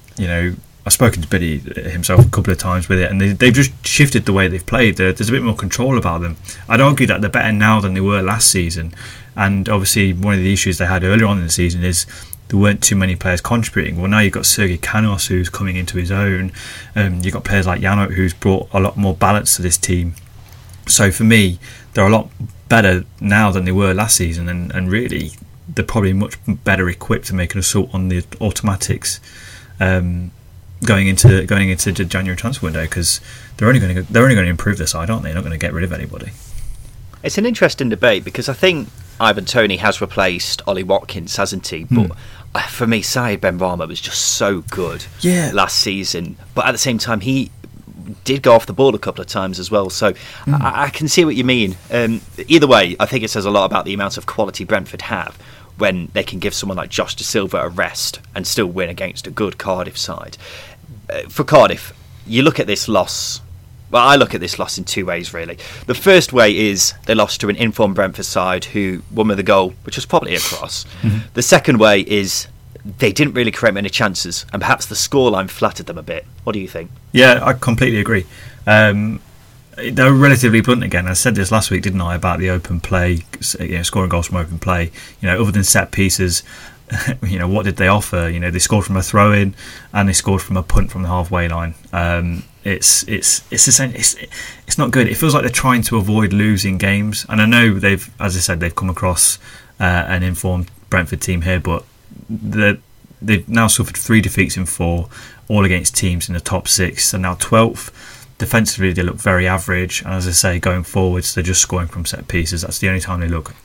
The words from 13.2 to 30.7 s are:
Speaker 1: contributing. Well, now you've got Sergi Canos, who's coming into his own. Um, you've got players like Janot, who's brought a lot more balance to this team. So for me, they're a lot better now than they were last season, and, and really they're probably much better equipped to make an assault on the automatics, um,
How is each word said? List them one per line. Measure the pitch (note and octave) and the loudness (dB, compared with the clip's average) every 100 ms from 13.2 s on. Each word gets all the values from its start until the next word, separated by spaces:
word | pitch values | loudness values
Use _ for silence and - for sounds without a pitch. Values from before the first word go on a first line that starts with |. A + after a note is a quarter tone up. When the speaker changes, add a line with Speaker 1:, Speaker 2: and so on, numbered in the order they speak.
| F#2 F2+ | -2 -2
Speaker 1:
contributing. | - A#2 G#2+ - D2+ E2+ | 0 -2 0 -2 -2 -2
Well, | F#2+ | 2
now | G#2+ | 4
you've | G2+ | 2
got | F2+ - | 2 0
Sergi | - G2 E2+ | 2 0 0
Canos, | - G#2+ A2 G2 - | -2 0 0 0 0
who's | F#2 F2 | 0 -2
coming | - G2 F2+ | -4 -4 -4
into | F2 F2+ | -4 -4
his | F2 | -2
own. | G2 G2+ F#2 F#2+ - - - - G#2+ | 0 0 0 -4 -8 -14 -16 -6 -2
Um, | G2 F2+ | -2 -2
you've | F#2 | -4
got | F#2 | -4
players | - G2+ F2+ | -2 0 0
like | F2 | 0
Janot, | F#2+ G2+ G2 | 0 2 0
who's | F2+ F#2 | 0 0
brought | - G2+ F#2+ - | 0 0 0 0
a | G2 | 0
lot | G2 - | 0 0
more | G2 | -2
balance | F2+ G2 G#2 F2+ - | 2 2 2 0 -2
to | |
this | F2+ F2 | -2 -2
team. | - F2+ F2 - - - - - - - - | 0 -2 -2 -8 -16 -20 -20 -20 -20 -10 -2
So | - G2+ | 2 2
for | - A2 | 4 6
me, | A2+ G2 F2 - - - | 6 4 0 -10 -20 -6
they're | - G2 | 2 4
a | |
lot | A2 - - - - - | 4 0 -10 -14 -14 2
better | A2+ G2 F#2 - - | 4 6 2 -2 -6
now | G2+ G#2 G#2+ | 2 4 4
than | F#2+ F2+ | 2 0
they | |
were | F#2 G2 | 2 2
last | F#2 A2 - | 2 2 2
season, | E2+ E2 F2 | 0 -2 -4
and, | F2 F2 | -6 -4
and | F#2 F2+ | -4 -2
really | G#2 B2 D#2+ D#2 - - - - | -2 -2 -4 -8 -12 -20 -18 -8
they're | - G2+ | -6 -2
probably | A2+ G2 | 0 2
much | F#2+ G#2 - - | 0 -2 -6 -4
better | G2+ - F#2 F2+ | -2 0 0 0
equipped | F2 - A2 - | -4 -4 -4 -2
to | F#2 | -4
make | F2 | -2
an | G2 | -2
assault | F2+ G#2 - | 0 0 -2
on | F#2+ F#2 | -2 -2
the | F2+ - - | -2 -4 -4
automatics, | A2 - G#2+ G2 - - - - - - - - - - | -4 -2 -2 -2 -2 -4 -4 -10 -14 -20 -20 -20 -18 -2
um, | F#2 F#2 F2 F2 F2+ - - - - | 0 2 0 -4 -8 -14 -20 -20 -20